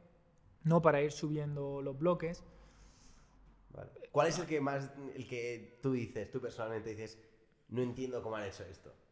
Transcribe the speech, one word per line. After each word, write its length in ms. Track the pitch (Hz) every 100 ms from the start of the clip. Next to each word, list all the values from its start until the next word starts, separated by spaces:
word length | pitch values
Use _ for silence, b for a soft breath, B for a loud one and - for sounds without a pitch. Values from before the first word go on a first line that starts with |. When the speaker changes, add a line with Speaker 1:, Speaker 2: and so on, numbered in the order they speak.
| - - _ _ - -
Speaker 1:
¿no? 180 | 156 165
Para 200 | 160 143
ir 100 | 147
subiendo 720 | 147 151 151 147 143 139 139
los 160 | 139 135
bloques. 460 | 170 170 160 170 - b b b b b b b b b - - -
Speaker 2:
Vale. 200 | - - - -
¿Cuál 160 | 143 156
es 120 | 151
el 60 | 165
que 160 | 151
más, 280 | 139 139 135 143 135 -
el 120 | 107
que 520 | 123 120 117 104 -
tú 100 | 135
dices, 400 | 127 110 110 101
tú 80 | 131
personalmente 480 | 120 - 113 113 110
dices, 280 | 104 110 - - - _ _ -
"No 120 | 120
entiendo 420 | 123 123 127 120
cómo 140 | 110 107
han 80 | 101
hecho 180 | -
esto"? 300 | 92 92 - - _